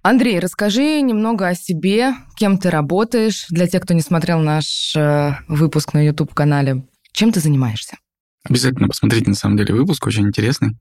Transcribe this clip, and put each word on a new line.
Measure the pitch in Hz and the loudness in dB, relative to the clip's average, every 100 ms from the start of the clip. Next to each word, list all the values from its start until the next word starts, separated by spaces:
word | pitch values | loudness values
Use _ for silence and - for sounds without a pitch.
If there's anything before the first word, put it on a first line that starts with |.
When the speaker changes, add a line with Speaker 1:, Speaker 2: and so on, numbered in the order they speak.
Speaker 1:
Андрей, | 190 254 254 180 | 4 2 2 0
расскажи | 180 - 208 208 294 302 | -2 -2 -2 0 0 0
немного | 269 214 220 226 185 | 0 0 -2 -2 -2
о | 180 | -4
себе, | - 165 185 208 254 254 - - | -4 -2 0 0 0 -2 -10 -2
кем | 208 196 | 0 2
ты | 185 | 2
работаешь, | 160 147 175 226 240 220 196 - | 0 0 0 0 0 0 -2 -4
для | 170 180 | 0 0
тех, | 185 | 0
кто | - | 0
не | 170 | -2
смотрел | 156 170 170 165 | 2 -2 0 0
наш, | 151 156 151 - - 156 | 2 0 -2 -6 -4 0
э, | 147 147 143 143 - | 2 2 0 -4 -4
выпуск | 151 160 151 - | 0 2 0 0
на | 151 151 | 2 2
YouTube-канале. | 147 147 - 147 143 139 131 131 _ _ | 0 -4 0 0 2 0 -2 -8 _ _
Чем | - 220 | 0 2
ты | 214 | 2
занимаешься? | 156 139 123 110 - - _ _ _ _ - | 2 2 0 -4 -10 -20 _ _ _ _ -2
Speaker 2:
Обязательно | 127 127 127 98 | 0 0 0 -2
посмотрите, | - - 113 107 | 0 0 2 0
на | 98 | 0
самом | 104 104 | 0 0
деле, | 101 | 2
выпуск, | 107 160 151 - | 0 0 -2 -2
очень | 110 101 | 0 0
интересный. | 101 110 139 110 110 | 0 -2 0 -2 -4